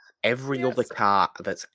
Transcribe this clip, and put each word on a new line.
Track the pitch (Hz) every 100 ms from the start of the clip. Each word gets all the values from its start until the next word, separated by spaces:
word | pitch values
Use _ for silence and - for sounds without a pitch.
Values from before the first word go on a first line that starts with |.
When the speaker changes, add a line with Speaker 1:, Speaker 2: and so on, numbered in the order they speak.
| _ _
Speaker 1:
Every | 107 123 135 135
other | 127 123
Speaker 2:
Yes. | 117
Speaker 1:
car | - 104 98 92 -
that's | 90 90 -